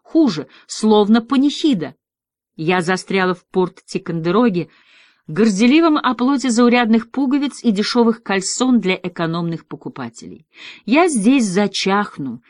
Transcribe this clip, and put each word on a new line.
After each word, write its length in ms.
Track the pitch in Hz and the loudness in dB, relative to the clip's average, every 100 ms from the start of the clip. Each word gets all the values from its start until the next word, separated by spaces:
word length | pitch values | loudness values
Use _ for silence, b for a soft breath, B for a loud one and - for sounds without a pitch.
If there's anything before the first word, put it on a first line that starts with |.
Хуже, 460 | _ 320 302 156 127 b b | _ 0 2 0 -8 b b
словно 540 | - 214 214 208 233 | -4 2 4 4 2
панихида. 760 | 233 269 285 277 320 220 143 - _ _ _ _ _ - | 2 0 0 0 -2 -2 -4 -14 _ _ _ _ _ -10
Я 240 | 160 180 | -2 -2
застряла 540 | 165 185 - 190 185 | 0 -4 -2 -2 -2
в 100 | 180 | -4
порт 380 | _ 185 180 - | _ -2 -2 -4
Тикандероги, 880 | - 185 - 170 160 196 240 175 156 b b b b b b | -10 -10 -8 -6 -2 2 2 0 -6 b b b b b b
горделивом 720 | 156 226 190 240 302 330 302 | 0 0 2 4 4 4 2
оплоте 520 | 247 247 247 285 254 | -2 -2 0 0 0
заурядных 600 | 220 240 240 240 226 226 | 2 4 4 2 2 0
пуговиц 520 | - 269 285 269 - | -4 -2 -2 -2 -4
и 80 | 240 | -2
дешевых 520 | 196 208 247 233 226 | -2 -2 0 2 0
кальсон 580 | - 196 190 - 254 247 | -2 -4 -4 -4 2 2
для 160 | 185 185 | 2 -4
экономных 720 | 185 180 165 165 170 165 - | -6 -6 -6 -4 -6 -8 -10
покупателей. 800 | 147 151 - 139 - 85 - _ B B B B | -16 -14 -12 -14 -14 -20 -20 _ B B B B
Я 200 | 277 359 | 2 2
здесь 360 | 269 196 277 | 2 2 2
зачахну, 960 | 214 180 208 - 190 196 202 - 139 117 b | 2 0 -2 -2 -2 -2 -2 -8 -10 -10 b